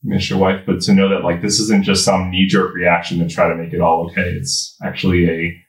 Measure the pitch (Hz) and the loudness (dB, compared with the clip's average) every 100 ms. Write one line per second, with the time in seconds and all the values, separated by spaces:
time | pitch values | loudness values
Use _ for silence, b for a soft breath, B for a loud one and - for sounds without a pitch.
0 | - 95 - 95 95 95 - 90 - 98 | -2 -4 -2 2 2 0 -2 -2 4 4
1 | 98 95 87 85 104 - 107 101 98 95 | 4 2 -2 -2 -2 -2 2 2 2 0
2 | - 92 92 92 95 95 90 90 90 85 | 2 0 0 0 2 2 0 0 0 0
3 | - 87 85 - 85 82 82 87 87 82 | -2 -4 -2 0 0 0 -6 0 2 2
4 | 85 98 90 - - - - _ - - | -2 -4 -2 -4 -4 -6 -8 _ -10 -2
5 | 92 90 85 82 85 87 | 0 2 2 0 -6 -10